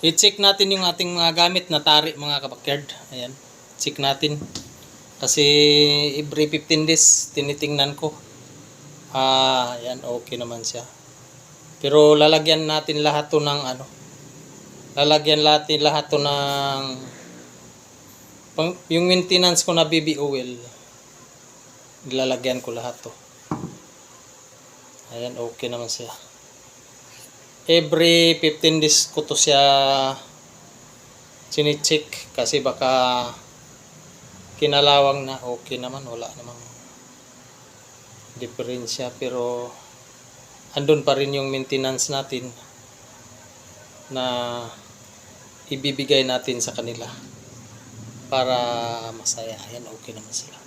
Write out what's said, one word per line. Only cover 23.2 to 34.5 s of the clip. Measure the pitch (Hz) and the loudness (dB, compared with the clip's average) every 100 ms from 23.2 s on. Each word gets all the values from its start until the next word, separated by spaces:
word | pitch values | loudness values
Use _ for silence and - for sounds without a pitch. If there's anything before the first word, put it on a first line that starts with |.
| - - - - - - - - - - - - - - - - - - - | -20 -20 -10 -10 -10 -14 -20 -20 -20 -20 -20 -20 -20 -20 -20 -20 -20 -20 -18
Ayan, | 117 120 123 | -12 -10 -8
okay | 120 - 127 | -10 -8 -8
naman | 120 117 | -8 -8
siya. | - 117 - - - - - - - - - - - - - - - - | -10 -10 -16 -20 -20 -20 -20 -20 -20 -20 -20 -20 -20 -20 -20 -20 -20 2
Every | 165 156 160 170 170 165 160 | 2 4 2 6 6 6 4
fifteen | 156 151 165 160 | 0 2 2 2
days | 151 151 - | 2 2 2
ko | - | -4
to | 151 147 | -4 0
siya | - 139 139 139 139 135 135 135 - - - - - - - - - - - - - | 2 4 6 4 2 0 0 -4 -12 -20 -20 -20 -20 -20 -20 -20 -20 -20 -20 -20 -8
chine-check | - 147 147 - 156 151 - - | -2 0 0 0 0 -2 -14 -12
kasi | - 117 147 131 | -4 -2 0 -2
baka | 120 131 131 127 123 120 120 - - - - - - - - - - - | -2 0 2 2 0 -4 -10 -20 -20 -20 -20 -20 -20 -20 -20 -20 -20 -20